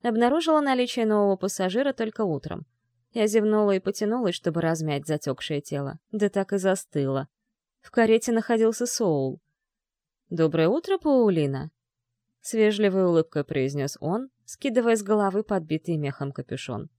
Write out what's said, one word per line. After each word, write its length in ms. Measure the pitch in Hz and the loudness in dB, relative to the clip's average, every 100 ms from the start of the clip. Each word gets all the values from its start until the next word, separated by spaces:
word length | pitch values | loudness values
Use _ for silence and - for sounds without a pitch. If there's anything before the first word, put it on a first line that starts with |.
Обнаружила 580 | 240 220 240 302 330 311 | -2 2 2 2 2 2
наличие 460 | 285 254 247 - 220 | 2 0 -2 0 0
нового 280 | 208 202 190 | 2 2 2
пассажира 580 | 196 - 185 202 277 | -2 -2 -2 0 -2
только 300 | 262 220 - | -2 -6 -4
утром. 440 | 208 151 - - - _ _ _ _ | -4 -4 -6 -12 -14 _ _ _ _
Я 140 | 233 214 | 0 2
зевнула 460 | 220 214 214 208 | 4 2 2 2
и 80 | 190 | 2
потянулась, 560 | 190 - 208 240 214 175 | -2 -4 -2 0 -2 -2
чтобы 260 | 180 165 | -4 -2
размять 460 | 165 160 156 143 143 | -2 -2 -2 -4 -4
затёкшее 540 | 151 - 135 - 147 | -4 -4 -6 -4 -6
тело, 380 | - 143 139 160 _ | -4 -8 -8 -10 _
да 180 | 214 202 | -2 -2
так 240 | 196 190 | -2 -2
и 40 | 202 | -2
застыла. 720 | 190 190 - 151 135 135 143 _ _ _ _ _ | 0 -2 -4 -4 -2 -2 -6 _ _ _ _ _
В 80 | - | -4
карете 400 | - 226 226 233 | 2 4 4 2
находился 540 | 226 220 226 226 226 247 | -2 0 2 2 0 -6
Соул. 560 | - 214 147 135 - _ _ _ _ _ _ _ _ _ | -2 0 0 -2 -6 _ _ _ _ _ _ _ _ _
"Доброе 380 | 170 160 165 160 | 0 2 4 2
утро, 320 | 269 359 381 | 2 0 -2
Паулина!" 720 | 311 269 220 170 143 135 151 _ _ _ _ _ _ _ | 2 4 4 2 0 -2 -8 _ _ _ _ _ _ _
С 120 | - | -6
вежливой 520 | 226 214 208 208 190 180 | 2 2 4 2 4 4
улыбкой 380 | 170 165 151 | 4 2 -4
произнёс 540 | 143 147 131 143 147 - | -4 -2 -2 -2 -6 -4
он, 300 | - 202 262 _ - | -4 -4 -6 _ -20
скидывая 500 | - 277 233 233 226 | -6 -2 0 2 0
с 80 | |
головы 400 | 196 214 196 190 | 2 0 2 -2
подбитый 540 | 214 196 156 156 - 160 | -2 -4 -2 -6 -4 -4
мехом 340 | 143 - 139 | -4 -6 -8
капюшон. 580 | 139 131 127 - 117 156 | -8 -10 -10 -8 -10 -10